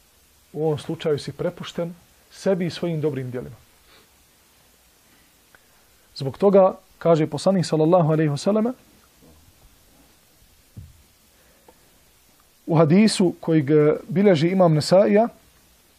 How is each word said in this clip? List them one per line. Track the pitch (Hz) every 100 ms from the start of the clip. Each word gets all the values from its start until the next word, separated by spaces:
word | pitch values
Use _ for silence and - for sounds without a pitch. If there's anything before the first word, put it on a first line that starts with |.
| _ _ _ _ _
U | 147 156
ovom | 147
slučaju | - 160 165 143
si | -
prepušten | - 165 175 170 - 170 180 _ _ _
sebi | - 190 190 175
i |
svojim | - 175 160
dobrim | 151 131 127
djelima. | 123 - 120 _ _ _ _ _ _ _ _ _ _ _ _ _ _ _ _ _ _ _ _ _ _ _ _ _ -
Zbog | 135 -
toga, | 196 196 190 - _ -
kaže | 165 160 156
poslanik, | 143 190 190 160
sallallahu | 156 156 180 156
alejhi | 156 156
ve | 143
selleme, | 196 214 226 262 _ _ _ _ _ _ _ _ _ _ _ _ _ _ _ _ _ _ _ - - - _ _ _ _ _ _ _ _ _ _ _ _ _ _ _ _ -
u | 165
hadisu | 165 185 220 - 175 -
kojeg | - 160 135 151 151 - -
bilježi | 147 202 160 170
imam | 190 175
Nesaija, | 156 - 180 214 202 233 - _ _ _ _ _